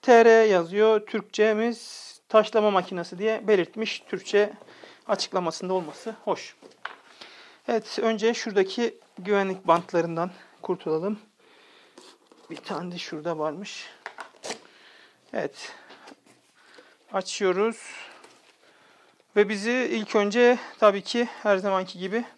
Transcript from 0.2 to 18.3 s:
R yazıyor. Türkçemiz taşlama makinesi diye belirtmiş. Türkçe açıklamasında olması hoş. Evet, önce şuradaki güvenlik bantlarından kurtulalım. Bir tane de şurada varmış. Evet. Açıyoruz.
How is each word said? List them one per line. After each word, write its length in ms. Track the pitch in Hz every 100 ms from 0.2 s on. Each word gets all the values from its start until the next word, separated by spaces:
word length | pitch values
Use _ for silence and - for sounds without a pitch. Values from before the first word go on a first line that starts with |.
| 226
R 40 |
yazıyor. 760 | 226 220 185 165 196 220 220 214
Türkçemiz 1160 | 220 - - 214 214 233 226 - - - - _
taşlama 420 | 220 214 226 208
makinesi 460 | 190 180 185 175 180
diye 300 | 214 220 202
belirtmiş. 520 | 202 165 - 220 -
Türkçe 540 | - 185 - 202 208 - - - - - -
açıklamasında 680 | 196 - 185 170 - 185
olması 420 | 190 156 - - 214
hoş. 320 | - 170 - - - _ - - _ - - - - _ -
Evet, 320 | 233 220 -
önce 340 | 226 220 220
şuradaki 680 | 233 - 202 190 - 233 - _ -
güvenlik 480 | 185 202 190 185 180
bantlarından 640 | 165 175 170 170 165 180 - - _
kurtulalım. 580 | - 180 - 156 185 214 - _ _ _ _ _ _ - - _ _ _ _
Bir 60 | -
tane 360 | - 160 180
de 60 | 175
şurada 400 | - 156 156 160
varmış. 520 | 156 151 202 - - - - - - - - - - - - - - _ _
Evet. 420 | - 143 - - - - - - - _ _ _ _ _ - _ _ _
Açıyoruz. 640 | 196 185 - 190 180 220 226 - - - - -